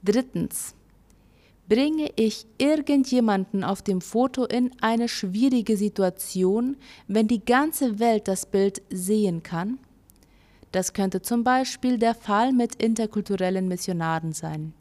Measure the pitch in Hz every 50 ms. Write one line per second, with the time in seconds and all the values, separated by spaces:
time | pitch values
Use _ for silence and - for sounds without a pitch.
0 | - 180 208 240 262 262 - 175 165 - - - - - - _ _ _ _ _
1 | _ _ _ _ _ _ _ _ _ _ _ _ _ - 202 233 269 302 311 311
2 | 302 - - - 226 220 208 - - - - _ 254 285 311 311 285 - 285 277
3 | 262 - - 247 233 220 208 190 190 - - 196 190 123 196 - - - 196 185
4 | 175 - - 220 247 269 254 - 254 - - 240 247 247 254 - - 226 226 233
5 | 233 233 - - - 190 180 208 240 277 254 247 214 202 220 196 208 208 202 -
6 | 196 185 180 - - - - 190 185 185 196 226 240 254 277 277 - - - -
7 | - _ 196 214 226 214 247 220 - - 240 254 285 311 311 - 285 247 214 202
8 | 226 233 226 214 214 - 190 185 - - - 196 196 196 196 - - _ - 185
9 | 180 185 208 214 214 196 170 165 165 - - 165 175 208 247 262 - _ _ _
10 | _ _ _ _ _ _ _ _ _ _ _ _ - _ - 185 185 - - -
11 | 196 190 185 190 - - 240 240 233 226 254 254 262 254 - - - 254 254 233
12 | 233 226 233 233 - - 208 202 226 262 262 247 240 233 - - - 226 226 220
13 | 226 214 - 208 196 - 202 190 185 185 190 190 185 185 180 175 - - 185 170
14 | 165 160 160 160 160 165 156 - - 160 156 156 156 160 156 _